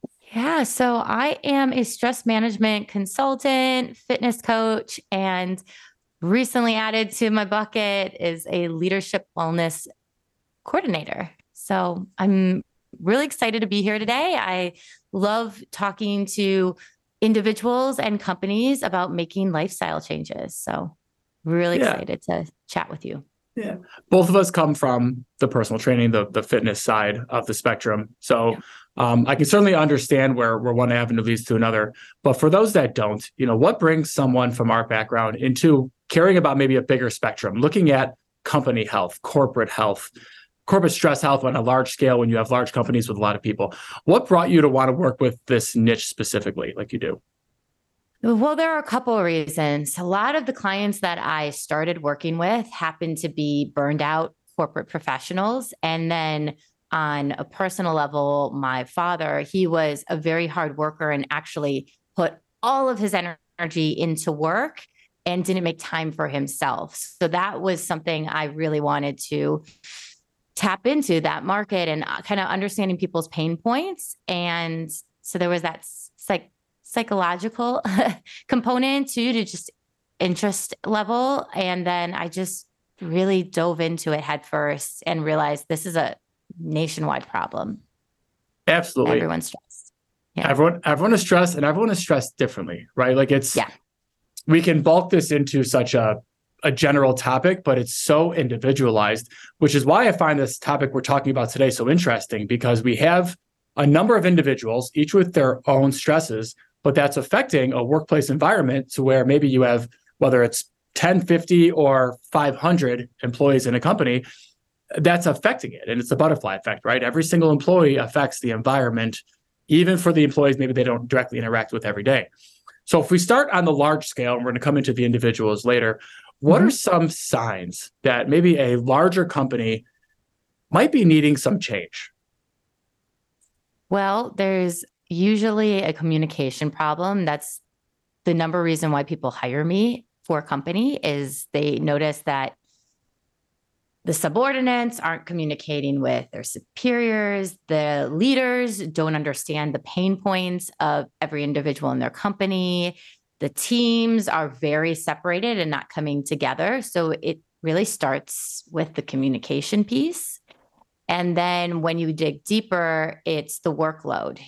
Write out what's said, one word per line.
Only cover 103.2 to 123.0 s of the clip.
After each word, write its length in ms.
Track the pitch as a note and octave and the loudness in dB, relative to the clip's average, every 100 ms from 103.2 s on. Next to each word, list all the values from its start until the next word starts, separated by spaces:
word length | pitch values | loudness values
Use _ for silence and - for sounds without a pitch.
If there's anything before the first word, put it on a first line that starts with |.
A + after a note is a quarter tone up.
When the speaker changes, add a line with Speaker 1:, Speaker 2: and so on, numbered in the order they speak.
| F3 - _ _ _ - | 0 -6 _ _ _ 0
Speaker 2:
a 100 | C#3+ | 4
number 300 | D3+ A3 A3 | 6 6 4
of 100 | F3+ | 4
individuals, 680 | E3+ C#3 B2+ A2+ A#2+ B2 | 4 4 0 -2 -4 -2
each 200 | D#3 D3+ | -2 2
with 200 | G3 F3+ | 4 4
their 260 | D#3+ C3+ - - | 4 2 2 2
own 240 | C3+ C#3 | 4 4
stresses, 640 | C3 - D#3 D#3+ A2 A2+ - _ _ | 2 2 2 2 -6 -8 -12 _ _
but 100 | D3 | 2
that's 240 | C#3 C#3+ C#3 | 4 2 0
affecting 560 | - A3 C4+ D3 B2+ | 0 0 2 0 2
a 100 | B2+ | 0
workplace 460 | A#2+ D3+ D#3 D3+ C#3+ | 0 0 2 0 2
environment 640 | D3 D#3 G#3+ C#3+ C#3 C3 | 2 2 4 2 0 -4
to 100 | - | 0
where 240 | C3+ C3 B2 | 2 4 4
maybe 240 | D3 C#3+ | 4 4
you 140 | C3 | 4
have, 260 | B2 A#2+ A#2+ _ _ - | 4 2 -2 _ _ 0
whether 240 | C#3 B2 | 4 4
it's 220 | A#2 - - _ _ | 4 0 -10 _ _
ten, 260 | - F3+ F#3 | 0 2 2
fifty, 520 | F3+ E3+ E3+ F3 E3+ | 4 2 4 6 6
or 480 | E3 C#3+ C3 B2+ B2 - | 6 4 4 2 -4 -2
five 240 | D#3+ C#3+ C3+ | 0 0 0
hundred 540 | E3 F3 C3 B2 A#2+ _ | 2 2 2 -2 -6 _
employees 420 | B2 A#2+ C#3+ C3+ B2+ | -6 2 4 4 2
in 80 | |
a 60 | A#2+ | 0
company, 440 | D3+ G#3+ B2+ B2 B2 - - _ _ _ - - | 2 2 2 0 -4 -18 -20 _ _ _ -10 2
that's 280 | E3 F3 F3 | 4 4 2
affecting 460 | C#3+ G#3+ B3+ - | 2 0 0 -8
it. 100 | E2+ - | -10 -6
And 120 | A#2+ | -4
it's 100 | E3+ | 0
the 60 | - | 2
butterfly 420 | D#3 D3+ G2 F#2+ | 4 2 -2 -4
effect, 280 | A2+ G#2 A#2 | -4 -4 0
right? 160 | B2 | 0
Every 220 | A#2+ D3 | 0 0
single 260 | D#3+ E3+ D#3+ | 2 4 4
employee 460 | D3 - F3+ D3+ C3 | 4 4 6 6 4
affects 440 | B2 D3+ C3+ - | 0 0 0 -2
the 120 | B2 | -4
environment, 640 | A2+ C3 C3+ A#2+ A2+ A2+ - - _ _ _ - | -2 0 2 0 -2 -4 -6 -16 _ _ _ 2
even 300 | D#3 F3+ F3+ | 4 4 2
for 160 | F3 | 4
the 100 | D#3+ | 4
employees 360 | D3 D3 C#3 C3+ | 4 4 4 4
maybe 140 | C3 | 0
they 100 | B2+ | 0
don't 240 | B2 A#2 A#2+ | 0 -2 0
directly 320 | C3 B2 A#2+ | 0 0 -4
interact 340 | A2+ A2+ A2 | -2 -2 -2
with 140 | A2+ G#2 | -4 -4
every 160 | G2+ | -2
day. 240 | G#2 C3 - _ _ _ - - | 0 0 -2 _ _ _ -20 -20
So 180 | - E3 | 2 2